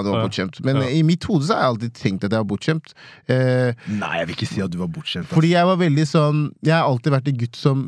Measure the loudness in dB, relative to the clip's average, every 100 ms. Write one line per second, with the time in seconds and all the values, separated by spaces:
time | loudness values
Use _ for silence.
0 | 0 0 0 -2 -6 -4 -2 0 0 2
1 | 2 2 0 0 0 0 0 0 -6 -4
2 | -2 -2 -2 0 -2 -4 -2 -4 -4 -20
3 | -20 -12 -2 0 2 2 0 -4 -6 -6
4 | -4 -4 -6 -6 -6 -4 -4 -4 -6 -6
5 | -8 -8 0 2 4 4 4 2 2 2
6 | 2 2 2 0 -2 -2 0 2 2 0
7 | 0 0 0 -2 -4 -2 0 0